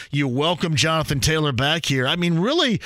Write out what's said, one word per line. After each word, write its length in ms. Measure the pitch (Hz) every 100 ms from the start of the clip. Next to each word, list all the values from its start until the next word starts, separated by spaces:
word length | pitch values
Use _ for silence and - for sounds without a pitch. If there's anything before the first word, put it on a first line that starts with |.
| -
you 160 | 143 139
welcome 480 | 123 156 180 175 147
Jonathan 440 | 160 160 147 143
Taylor 320 | 147 160 151
back 340 | 123 139 165 -
here. 200 | 135 127
I 100 | 175
mean, 220 | 175 165
really, 420 | 202 320 285 196